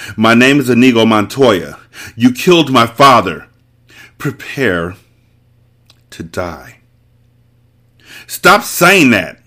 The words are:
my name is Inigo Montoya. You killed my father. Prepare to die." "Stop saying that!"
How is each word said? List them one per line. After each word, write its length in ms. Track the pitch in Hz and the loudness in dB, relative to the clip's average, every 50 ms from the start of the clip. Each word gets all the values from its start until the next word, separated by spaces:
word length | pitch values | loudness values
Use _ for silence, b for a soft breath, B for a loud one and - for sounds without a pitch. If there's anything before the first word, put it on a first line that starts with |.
| B B B | B B B
my 160 | 110 107 113 117 | 0 0 2 4
name 260 | 117 127 135 143 143 | 4 4 2 2 0
is 100 | 127 123 | 0 0
Inigo 360 | 120 117 127 131 117 113 113 | 2 2 2 2 4 2 2
Montoya. 720 | 113 110 107 101 98 - 135 135 120 101 85 76 71 - - _ B B B B B B | 2 0 0 -2 -4 -2 0 2 2 2 0 -4 -10 -16 -20 _ B B B B B B
You 140 | 110 117 131 | 0 0 0
killed 380 | 254 - - 185 175 170 147 127 | 0 0 0 0 2 2 2 0
my 180 | 131 120 117 | 2 0 0
father. 600 | 113 - - 143 135 127 113 92 92 78 73 - _ _ _ _ _ _ _ _ B B B B B B | 0 0 2 4 4 4 4 2 -2 -8 -10 -14 _ _ _ _ _ _ _ _ B B B B B B
Prepare 800 | - - 147 - - - - - 139 131 104 90 85 85 87 98 - _ _ _ _ _ _ _ _ _ _ _ _ _ _ _ _ _ _ _ _ _ _ | -10 -10 -10 -10 -10 -16 -14 -6 -4 -2 -2 -2 -4 -6 -8 -12 -16 _ _ _ _ _ _ _ _ _ _ _ _ _ _ _ _ _ _ _ _ _ _
to 140 | - - 87 | -18 -18 -16
die." 560 | 82 - 98 90 87 80 69 - - - _ _ _ _ _ _ _ _ _ _ _ _ _ _ _ _ _ _ _ _ _ _ _ _ B B B B B B | -12 -10 -10 -10 -10 -12 -16 -20 -20 -20 _ _ _ _ _ _ _ _ _ _ _ _ _ _ _ _ _ _ _ _ _ _ _ _ B B B B B B
"Stop 360 | B - - - 180 196 240 - | B -12 -2 0 0 0 0 -2
saying 460 | - - - 175 180 196 185 147 123 | -6 -4 0 0 2 2 2 2 2
that!" 300 | 113 95 82 73 - _ _ | 2 0 -2 -6 -14 _ _